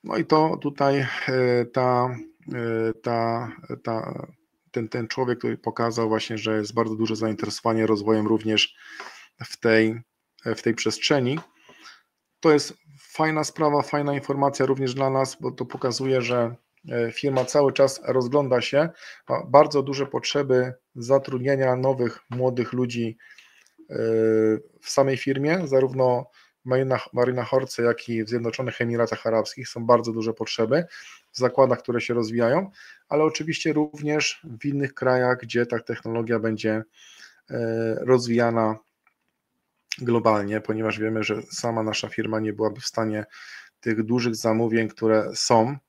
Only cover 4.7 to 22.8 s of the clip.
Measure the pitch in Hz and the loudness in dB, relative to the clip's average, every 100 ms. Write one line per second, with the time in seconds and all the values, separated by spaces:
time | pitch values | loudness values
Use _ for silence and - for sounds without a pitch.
4.7 | - 110 123 110 - 127 120 120 110 - | -8 -6 -8 -6 -4 -4 -2 -4 -4 -6
5.7 | - 117 110 113 110 - 113 110 110 104 | -2 -2 0 0 0 -2 -6 -2 -2 -2
6.7 | - 110 110 110 110 110 104 107 - 117 | -2 -2 -2 -2 -2 -4 -4 -6 -4 -2
7.7 | 110 110 107 101 110 107 110 107 107 - | 2 2 2 2 2 2 0 2 0 0
8.7 | _ - - - - - _ 123 - 117 | _ -20 -18 -18 -18 -20 _ -14 -2 4
9.7 | 110 110 117 - _ _ _ 120 110 - | 6 4 0 -10 _ _ _ -6 -2 -2
10.7 | 113 113 - - 147 123 156 - _ _ | 0 -2 -2 0 2 2 -2 -8 _ _
11.7 | - - - _ _ _ _ 165 147 139 | -20 -20 -20 _ _ _ _ 4 4 2
12.7 | - _ 143 - - 156 156 151 - 156 | -12 _ -20 -20 -2 0 0 -4 0 2
13.7 | 147 139 147 143 143 - 139 139 139 131 | 2 0 -2 0 -2 -2 2 2 2 0
14.7 | 135 135 127 135 135 131 - 127 123 120 | 2 0 0 0 0 -2 -4 -8 -8 -10
15.7 | - 131 117 131 131 117 123 117 120 _ | -4 -4 -2 0 0 0 0 -2 -4 _
16.7 | _ 160 120 117 - 143 135 127 147 139 | _ -8 -4 -4 -2 0 0 2 4 2
17.7 | 131 139 - - 127 123 143 139 123 113 | 4 2 2 -2 0 2 0 2 0 2
18.7 | 139 165 - - - - 127 - 139 151 | 0 0 -4 -20 -20 -6 -6 6 6 6
19.7 | 147 139 135 139 127 - 143 139 127 127 | 2 -2 -4 -4 -4 -2 -2 2 2 2
20.7 | 127 _ 127 117 139 139 131 127 139 131 | -6 _ -14 2 2 2 -4 0 2 2
21.7 | 127 131 131 120 - _ 123 127 123 117 | 2 0 0 -2 -4 _ -2 0 0 -2
22.7 | 123 | -2